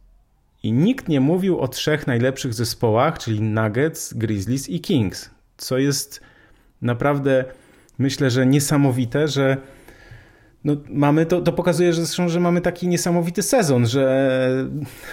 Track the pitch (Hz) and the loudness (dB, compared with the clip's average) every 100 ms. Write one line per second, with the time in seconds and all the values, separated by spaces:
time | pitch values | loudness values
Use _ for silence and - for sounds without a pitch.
0 | _ _ _ _ _ _ 107 117 185 262 | _ _ _ _ _ _ -2 2 2 0
1 | - 147 135 180 190 170 127 - - 151 | 0 2 2 2 0 0 -2 -4 -2 -2
2 | 147 120 127 131 135 113 113 - 117 110 | 0 0 0 -2 -6 -4 -4 -2 0 2
3 | 143 170 - 107 107 107 110 107 156 160 | 2 0 -4 -2 0 0 0 0 -2 -4
4 | - 120 110 107 98 135 - 175 - 160 | -10 -6 -4 -2 -2 -4 -4 -8 -2 0
5 | 95 - - - _ - - 127 139 143 | 0 -4 -16 -20 _ -16 -6 -2 0 -2
6 | - - - - _ _ _ - 120 117 | -6 -14 -20 -20 _ _ _ -8 -4 0
7 | 139 143 139 131 127 - - - _ - | 0 0 2 2 0 -8 -20 -20 _ -2
8 | 135 135 139 123 127 143 143 147 143 123 | -2 0 0 2 4 4 2 2 2 2
9 | 120 143 156 135 135 135 - - - - | -2 0 -2 0 0 0 -4 -20 -20 -20
10 | - - - - _ _ 147 147 143 143 | -20 -20 -20 -20 _ _ -4 -4 -4 0
11 | 143 151 165 180 170 175 180 165 175 165 | 2 4 2 2 0 0 0 2 2 2
12 | 165 - 175 165 175 175 175 175 180 170 | -2 -2 0 2 2 2 0 -4 -2 0
13 | 180 175 170 175 - 269 170 123 117 135 | 0 0 0 -2 0 2 4 4 2 2
14 | 135 135 135 131 127 131 131 135 139 - | 2 4 2 2 2 0 -2 -6 -10 -12
15 | - | -12